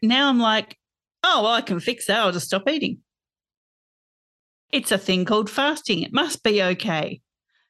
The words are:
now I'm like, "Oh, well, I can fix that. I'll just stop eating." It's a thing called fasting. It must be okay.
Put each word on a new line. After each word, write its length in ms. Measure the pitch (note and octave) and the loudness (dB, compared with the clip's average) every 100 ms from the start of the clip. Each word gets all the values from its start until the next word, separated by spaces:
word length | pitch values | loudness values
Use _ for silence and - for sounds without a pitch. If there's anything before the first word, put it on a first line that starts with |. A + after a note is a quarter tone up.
now 260 | A3 B3+ C#4+ | 2 4 4
I'm 100 | A#3+ | 4
like, 380 | A3+ G#3+ G#3+ - _ _ _ - | 2 0 -4 -16 _ _ _ -4
"Oh, 200 | F4+ D4 | 0 2
well, 80 | G#3+ | 2
I 80 | A#3 | 0
can 180 | - F3 | -2 -4
fix 260 | D#3+ D#3 - | -4 -4 0
that. 120 | A3 | 2
I'll 120 | G3 | 2
just 160 | F3 - | 0 -4
stop 220 | F#3+ A3+ | -2 0
eating." 300 | D#4 A3 - _ _ _ _ _ _ _ _ _ _ _ _ _ _ _ _ - | -2 -4 -8 _ _ _ _ _ _ _ _ _ _ _ _ _ _ _ _ -4
It's 200 | C#4+ - | -4 0
a 60 | G3 | -2
thing 280 | - F#3 F3+ | 0 0 2
called 240 | G#3+ G3+ | 0 0
fasting. 520 | - C#4+ D4+ - E3+ | 0 0 -2 -2 -4
It 120 | - | -2
must 280 | C4+ E4 - | -2 -2 -2
be 180 | A3 G#3 | 0 2
okay. 580 | F#3 F3 G#3+ D#3 - - _ _ _ _ _ | 2 0 -2 -2 -4 -8 _ _ _ _ _